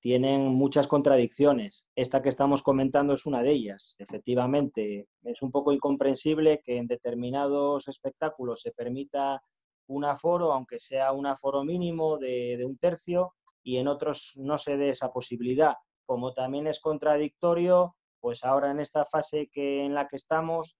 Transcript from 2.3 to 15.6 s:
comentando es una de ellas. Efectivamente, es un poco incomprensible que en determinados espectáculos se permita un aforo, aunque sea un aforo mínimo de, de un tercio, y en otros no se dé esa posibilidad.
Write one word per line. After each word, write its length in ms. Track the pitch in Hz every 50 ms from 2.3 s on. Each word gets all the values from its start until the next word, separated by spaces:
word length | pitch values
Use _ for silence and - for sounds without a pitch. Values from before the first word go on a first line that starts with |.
| 131 - 139 139 143 139
comentando 520 | - - 135 135 135 135 135 143 143 143 139
es 100 | 135 -
una 160 | 156 139 123
de 100 | 120 139
ellas. 420 | 147 135 110 104 98 98 - - - _
Efectivamente, 1080 | 101 - - 104 - - 123 123 123 127 135 147 143 139 _ 113 107 104 104 101 101 _ _ _
es 200 | _ 117 120 -
un 80 | 135 131
poco 200 | 127 143 143 147
incomprensible 880 | 143 139 - 143 139 139 139 139 135 131 - 151 156 156 156 156 151 147 _
que 120 | - 123
en 120 | 123 120 117
determinados 1000 | 123 117 _ 123 123 120 123 123 127 139 143 143 139 143 143 143 143 139 135 -
espectáculos 720 | 135 - _ 139 - _ 160 156 151 - 127 120 117 117
se 120 | - -
permita 720 | - - 120 120 123 135 139 143 - 139 139 139 139 135 _ _ _ _ _ _ _ _ _ _
un 160 | 135 139 143
aforo, 480 | 147 139 131 - 170 175 175 175 160
aunque 260 | 143 131 127 _ 123 117
sea 340 | - - 131 135 135 135
un 140 | 135 139 143
aforo 380 | 139 135 - - 135 135 139 139
mínimo 540 | 151 170 180 175 170 165 160 160 160 156 143
de, 380 | 135 127 127 123 123 123 123
de 80 | 120 123
un 140 | 131 135 -
tercio, 560 | - 175 170 - _ - 175 175 180 180 _ _ _ _ _ _ _
y 120 | 127 127
en 100 | 127 127 143
otros 440 | 143 143 156 156 143 - - - -
no 220 | 135 135 139 151 143
se 180 | - 147 143
dé 140 | 139 143 143
esa 220 | 131 - 135 127
posibilidad. 600 | - 127 123 - 123 117 120 127 131 135